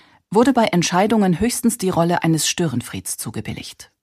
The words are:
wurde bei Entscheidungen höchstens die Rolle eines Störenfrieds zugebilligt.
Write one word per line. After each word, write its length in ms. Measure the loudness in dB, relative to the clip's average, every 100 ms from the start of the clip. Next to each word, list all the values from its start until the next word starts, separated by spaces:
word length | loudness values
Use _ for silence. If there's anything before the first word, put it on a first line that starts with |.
| -20 _ -2
wurde 220 | 2 4
bei 120 | 4 2
Entscheidungen 760 | 2 2 2 2 2 2 2
höchstens 380 | 0 0 -2 -2
die 120 | -2
Rolle 340 | 0 2 2
eines 240 | 2 0 0
Störenfrieds 680 | -2 -2 -2 -6 -10 -10 -10
zugebilligt. 760 | -10 -10 -10 -10 -12 -18 -20 _